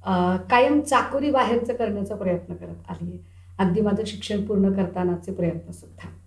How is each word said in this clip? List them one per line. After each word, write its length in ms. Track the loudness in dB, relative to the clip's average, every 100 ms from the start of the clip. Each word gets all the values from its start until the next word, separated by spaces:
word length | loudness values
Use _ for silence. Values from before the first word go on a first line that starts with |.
अ, 340 | 0 2 2 0 2
कायम 320 | 4 6 4
चाकोरी 500 | 4 0 2 -2 2
बाहेरचं 420 | 2 2 0 0
करण्याचा 420 | -2 -2 -2 -6 -4
प्रयत्न 380 | -2 -2 -4
करत 380 | -12 -12 -16 -12
आली 180 | -10 -10
आहे, 100 | -10 -18 -20 -20 0
अगदी 220 | 2 4
माझं 220 | 2 2 -2
शिक्षण 400 | -8 -4 -4 0
पूर्ण 260 | 4 4
करतानाचे 600 | 2 -2 0 -2 -2 -6
प्रयत्न 380 | -2 -2 -2 -8
सुद्धा. 380 | -16 -18 -18 -18 -18